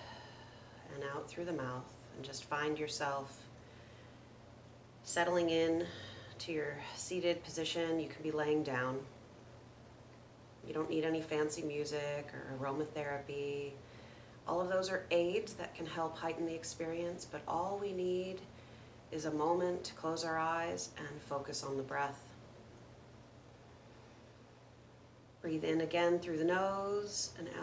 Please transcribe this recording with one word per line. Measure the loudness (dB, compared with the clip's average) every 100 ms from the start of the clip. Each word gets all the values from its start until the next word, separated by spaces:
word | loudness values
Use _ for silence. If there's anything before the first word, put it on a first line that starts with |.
| -12 -12 -14 -14 -16 -16 -16 -16 -12
and | -6 -4
out | -4 -6
through | -6
the | -2
mouth, | 0 0 -2 -6 -12 -16
and | -10
just | -8 -8
find | -2 0 2 2
yourself | 0 0 0 0 -2 -10 -16 -16 -16 -18 -18 -18 -18 -18 -18 -20 -20 -18 -18 -18 -18 -14
settling | -2 4 6 6 6
in | 6 6 6 2 -4 -10 -12 -14 -10
to | -2
your | 0 0 -2 -6
seated | -6 -2 2 4 2
position. | 0 -2 0 2 4 4
You | 2
can | -2
be | 0
laying | 2 6 6
down. | 6 4 2 0 -4 -12 -18 -18 -18 -18 -18 -18 -18 -18 -18 -18 -20 -20 -20 -14 -4
You |
don't | -2 2
need | 2
any | 4 2
fancy | 2 2 2 2
music | -2 0 0 0 0 -2 -4
or | -8 -6 -2
aromatherapy. | 0 0 0 -2 -2 -2 -4 -4 -2 -2 -4 -8 -14 -16 -16 -16 -18 -14 -2
All | 2
of | 4
those | 4 4
are | 0 4
aids | 6 6 4 0
that | -6 -8
can | -6 -6
help | 0 0 0
heighten | -2 0 0
the |
experience, | -2 -6 -4 -2 0 -2 -4
but | -6 -8 -2
all | 0 0 0
we | -2
need | 0 2 2 0 -4 -8 -16 -18 -18 -18 -18 -8
is | -4
a | 0
moment | 2 4 6 4 2
to | -2
close | -4 -2 0
our | 2 2
eyes | 4 4 2 -2 -4 -6
and | -8 -8
focus | -4 -4 -2 -4
on | -2 -2
the |
breath. | 0 0 0 -2 -12 -16 -18 -18 -18 -18 -18 -18 -18 -18 -18 -20 -20 -20 -20 -20 -20 -18 -18 -20 -20 -20 -20 -20 -20 -20 -20 -20 -20 -20 -20 -8
Breathe | -2 0
in | 4 4
again | 6 6 6 6
through | 4 4
the |
nose | 6 6 6 2 2 0 0 -2 -4 -4
and | -8 -4